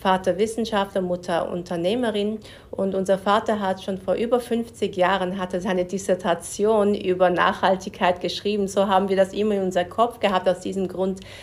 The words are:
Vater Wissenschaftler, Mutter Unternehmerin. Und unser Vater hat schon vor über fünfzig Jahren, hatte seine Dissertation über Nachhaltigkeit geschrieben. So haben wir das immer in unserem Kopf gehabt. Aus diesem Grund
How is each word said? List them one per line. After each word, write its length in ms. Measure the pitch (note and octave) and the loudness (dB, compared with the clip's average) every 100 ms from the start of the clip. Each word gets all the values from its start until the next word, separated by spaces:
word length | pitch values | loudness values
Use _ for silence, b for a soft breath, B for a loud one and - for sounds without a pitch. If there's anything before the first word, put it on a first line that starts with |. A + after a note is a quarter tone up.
Vater 360 | F#3+ F#3 F#3 F3 | 2 2 2 0
Wissenschaftler, 640 | A3 A#3 A3 G3+ G3 G3 | 0 -2 -2 -2 0 -2
Mutter 500 | F3+ F3+ F3+ E3 - | -2 -2 -2 -2 -2
Unternehmerin. 880 | F3+ F3 E3+ F3 A#3+ A#3 G#3 G3+ G#3+ B B B | -4 -6 -2 0 0 0 0 -2 -4 B B B
Und 240 | - G3 | -4 -2
unser 220 | F#3+ F#3+ F#3+ | 0 2 2
Vater 440 | G3+ G#3+ A3+ G#3+ | 4 2 2 0
hat 220 | F#3+ F#3+ | -2 -2
schon 140 | - F#3+ | -6 -6
vor 200 | - F3+ | -2 -2
über 220 | A#3 A#3+ | 2 0
fünfzig 580 | A#3+ A#3 A3+ - G3+ E3+ | 0 -4 -4 -4 -4 2
Jahren, 420 | F3 G3 F3+ F#3+ | 2 2 0 -4
hatte 240 | F#3 F#3 | -4 -4
seine 240 | F#3+ F#3 F3+ | -2 0 -2
Dissertation 1080 | G3 - F#3 F3+ E3+ - - G#3 A3 G3+ | -4 -2 0 0 -2 -4 -2 2 4 4
über 360 | G3+ F#3+ F3+ F3+ | 2 0 4 4
Nachhaltigkeit 920 | E3+ F3+ G3+ F#3 F#3+ G3+ - F3+ F3+ | 4 2 2 2 2 -2 0 0 0
geschrieben. 480 | F3+ - G#3 G#3 F#3+ | -4 -4 -2 -2 0
So 180 | G3+ G3 | 0 2
haben 220 | F#3+ G3 | 2 2
wir 80 | F#3+ | 2
das 160 | F#3+ | 2
immer 220 | - G#3+ | 0 0
in 80 | G3+ | 0
unserem 260 | F#3 F3+ F3 | 0 0 0
Kopf 320 | - A#3+ - | 0 0 2
gehabt. 260 | G3+ F#3 F#3 | 0 2 2
Aus 140 | F3+ | 0
diesem 280 | G3 F#3+ F3+ | -2 -4 -4
Grund 320 | F3 F#3+ F#3+ B B | -2 -2 -2 B B